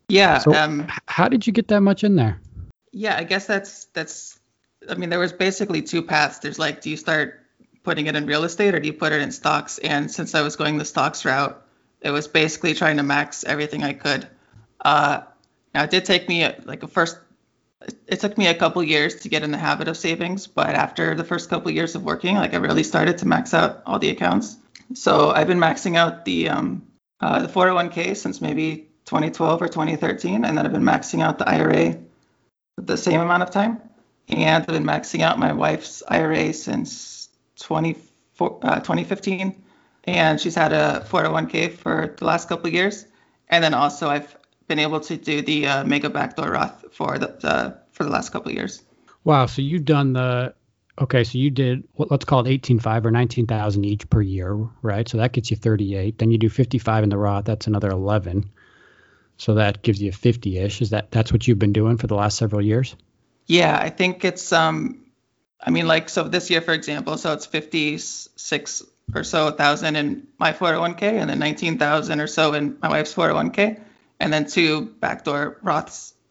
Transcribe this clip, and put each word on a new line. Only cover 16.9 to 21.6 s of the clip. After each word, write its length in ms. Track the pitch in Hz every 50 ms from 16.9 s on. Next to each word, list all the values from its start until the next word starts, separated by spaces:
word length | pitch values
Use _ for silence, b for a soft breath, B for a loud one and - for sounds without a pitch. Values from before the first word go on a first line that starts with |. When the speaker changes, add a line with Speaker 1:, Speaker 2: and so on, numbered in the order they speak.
| - 185 165 165 - - _ _ _ _ _ _ _ _ _ _ _ _ - - - - _
Speaker 1:
it 120 | - 190 185
took 180 | - 202 208
me 100 | - 196
a 60 | 170 170
couple 280 | 170 180 165 165 180 170
years 320 | 151 156 151 147 - - -
to 80 | - -
get 140 | 151 151 151
in 80 | 151
the 60 | 147
habit 300 | - 156 147 143 147 143
of 100 | 160 165
savings, 500 | - - 165 165 165 175 175 185 196 -
but 220 | - _ - - -
after 460 | 147 165 156 - - - 165 160 160
the 80 | 160 160
first 260 | - 180 165 - -
couple 220 | 175 165